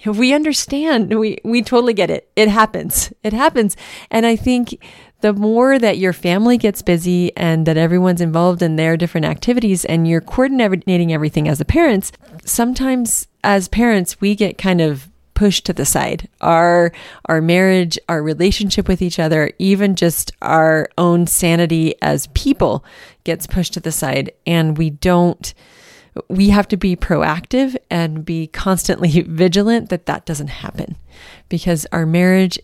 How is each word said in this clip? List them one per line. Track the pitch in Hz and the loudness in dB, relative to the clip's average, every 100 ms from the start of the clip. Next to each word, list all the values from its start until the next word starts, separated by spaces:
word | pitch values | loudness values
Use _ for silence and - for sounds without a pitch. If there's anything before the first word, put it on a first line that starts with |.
| 214 | -6
we | 208 254 | 0 2
understand. | 294 302 277 - 277 311 254 190 214 | 2 0 -2 -4 -4 -2 0 0 -2
We, | 220 - | -2 -4
we | 214 233 | -4 -2
totally | 226 240 240 | 0 0 2
get | 202 170 | 0 -2
it. | 165 - - | -4 -4 0
It | 214 | 2
happens. | 208 220 170 156 - - - | 4 2 0 -6 -6 -6 -8
It | 214 | -6
happens. | 214 302 240 208 - - - - | -2 0 2 -2 -4 -12 -20 -6
And | 226 | 0
I | 233 226 | 0 0
think | 254 247 240 - - - - _ | 0 -2 -2 -8 -18 -20 -20 _
the | 214 | -2
more | 202 214 226 254 269 | 0 0 2 4 4
that | 226 180 | 2 0
your | 185 | 0
family | 170 180 185 233 240 | -2 0 2 4 2
gets | 214 196 | 2 -2
busy | - 170 180 180 175 - | 0 0 2 0 0 -2
and | 170 160 160 | 0 0 2
that | 160 | 2
everyone's | 165 180 185 170 | 2 2 2 2
involved | 170 160 175 175 | 0 2 2 2
in | 170 156 | 0 0
their | 160 165 | 0 0
different | 170 165 156 | -2 -2 -4
activities | 147 - 247 226 180 | -2 -2 0 0 0
and | - 165 165 | 0 0 2
you're | 165 | 0
coordinating | - - 262 269 214 185 190 180 170 | 0 0 0 2 0 0 0 0 0
everything | 160 151 156 151 | 0 -2 0 0
as | 147 | 0
the | |
parents, | 147 311 330 196 - - - 160 | 0 2 2 2 -2 -12 -20 -16
sometimes | - - 240 254 262 254 226 - - _ | -6 -2 -2 -2 -2 -2 -2 -4 -6 _
as | - 196 185 | 0 0 0
parents, | 208 240 208 175 - | 0 2 2 -2 -2
we | 202 202 | -2 0
get | 196 - | -2 -2
kind | 190 175 | 0 2
of | 160 139 143 _ _ | 0 -2 -10 _ _
pushed | - 208 - - | 0 2 2 -2
to | |
the | 170 | -4
side. | 143 143 143 - - _ | -2 -2 -2 -6 -10 _
Our, | - 165 175 175 170 - - - - | 0 4 4 4 2 -2 -16 -12 -4
our | 160 | 0
marriage, | 160 175 190 185 175 - - | 2 4 4 2 0 -4 -6
our | 165 | -4
relationship | 151 151 185 - 202 208 190 | -4 0 0 0 -2 -2 -2
with | 180 | -2
each | 180 - | -2 -2
other, | 160 156 147 - | 0 0 0 -2
even | 190 196 202 | 0 2 2
just | 185 170 - - - | 0 0 -2 -6 -8
our | - 160 160 156 - - | 0 2 4 2 -2 0
own | 175 175 175 | 2 2 2
sanity | - 175 170 170 165 160 - | 0 2 2 2 0 0 -2
as | 156 147 - | -2 -2 -4
people | - 269 277 160 107 - - - _ | -2 0 0 0 -2 -6 -20 -20 _
gets | - 165 - | -8 -8 -4
pushed | 190 170 | -4 -4
to | 175 | -6
the | 165 | -8
side. | 156 143 135 135 - - | -6 -4 -4 -6 -8 -2
And | 170 160 151 | 0 0 0
we | 160 | -2
don't, | 147 185 175 175 - - - _ - - - _ - - | -2 0 2 2 0 -8 -16 _ -20 -20 -20 _ -14 -6
we | 185 202 | 0 4
have | 202 196 | 4 2
to | 190 | -2
be | 190 175 | -2 -2
proactive | - 156 156 160 - 254 269 254 - | 0 0 0 -4 -4 -2 -2 -4 -6
and | 170 165 156 | -4 -4 -6
be | 156 165 160 | -6 -6 -6
constantly | - 196 185 - - 175 160 | -6 -2 -2 -2 0 2 2
<laughs> | 165 | 0
vigilant | 160 180 190 208 233 - | 0 2 2 2 0 -2
that | 175 - | -6 -6
that | 147 | -8
doesn't | - 147 147 | -8 -8 -8
happen, | - - - - 147 - - - - _ | -10 -12 -10 -10 -12 -18 -20 -20 -20 _
because | 170 190 165 - | -6 -2 -2 -2
our | 165 160 | -2 0
marriage | 170 180 185 185 - | 2 4 4 2 -2